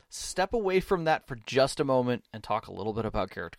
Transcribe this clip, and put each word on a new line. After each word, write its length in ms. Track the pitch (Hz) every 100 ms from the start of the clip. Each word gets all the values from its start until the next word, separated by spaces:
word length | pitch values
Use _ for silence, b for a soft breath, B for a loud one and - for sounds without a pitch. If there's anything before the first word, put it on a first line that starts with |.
| _
step 420 | - - - 190
away 260 | - 196 185
from 240 | 180 185
that 220 | 160 156 -
for 80 |
just 460 | 123 - 120 135 -
a 40 |
moment 400 | 143 131 123 120 -
and 80 | 110
talk 240 | - 110 -
a 60 |
little 200 | 95 104
bit 140 | 107 107
about 240 | 107 95
character 280 | - 85